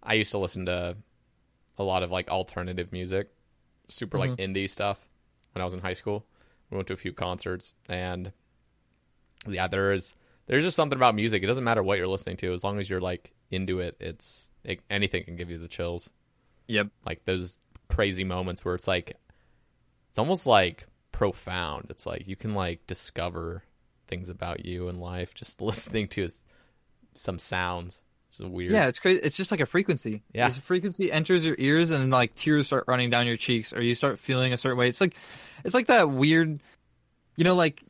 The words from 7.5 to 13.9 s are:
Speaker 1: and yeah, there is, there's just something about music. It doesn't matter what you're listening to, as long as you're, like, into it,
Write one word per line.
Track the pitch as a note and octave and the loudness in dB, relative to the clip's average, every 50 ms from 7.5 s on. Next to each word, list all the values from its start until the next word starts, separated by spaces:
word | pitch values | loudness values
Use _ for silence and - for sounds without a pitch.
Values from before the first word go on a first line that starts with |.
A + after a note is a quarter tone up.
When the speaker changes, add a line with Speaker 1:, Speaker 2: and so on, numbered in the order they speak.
| F#2 F#2 - - _ _ _ - | -8 -8 -8 -14 _ _ _ -8
Speaker 1:
and | F2+ F2+ F2+ F#2 F2+ F2+ F2+ F2+ - _ _ _ _ _ _ _ _ _ _ _ _ _ _ _ _ _ _ _ _ _ - | -6 -4 -4 -4 -4 -6 -8 -10 -12 _ _ _ _ _ _ _ _ _ _ _ _ _ _ _ _ _ _ _ _ _ -10
yeah, | G#2 G2 F#2 F#2 F#2 | -8 -4 -2 -2 0
there | F#2+ G2 G2 G2 G2 | 0 2 2 2 2
is, | G2 F#2 - - _ _ _ _ _ _ | 0 -2 -6 -16 _ _ _ _ _ _
there's | _ - C3+ D#3 | _ 2 2 2
just | F#3 E3+ | 2 2
something | - D#3+ D3 C3+ | 0 0 0 2
about | C3 B2+ B2 A2 | 4 4 4 4
music. | G#2+ G#2 A#2 G#2+ G2+ F2+ | 4 2 2 2 0 0
It | |
doesn't | G2 A#2+ C3 B2+ | 0 -2 0 2
matter | A#2 A#2 A2 F#2+ | 0 2 2 2
what | F#2+ G2+ G2 | 2 0 0
you're | F2 F#2 | 0 -2
listening | F#2+ F#2+ - - F2+ F#2 | -2 -4 -4 -8 -10 -6
to, | - F#2 F2+ | -4 -4 -4
as | F2+ F#2 | -2 -4
long | G2+ G2+ G#2 | -4 -4 -4
as | G2 F#2+ | -4 -4
you're, | G2 F#2 | -4 -4
like, | F2+ F#2 F2+ F2 _ - _ _ _ _ - | -2 -4 -6 -6 _ -16 _ _ _ _ -6
into | F#2 F#2+ F#2 F#2 F#2 | -4 -2 -2 -2 -2
it, | F2+ F2 | -4 -6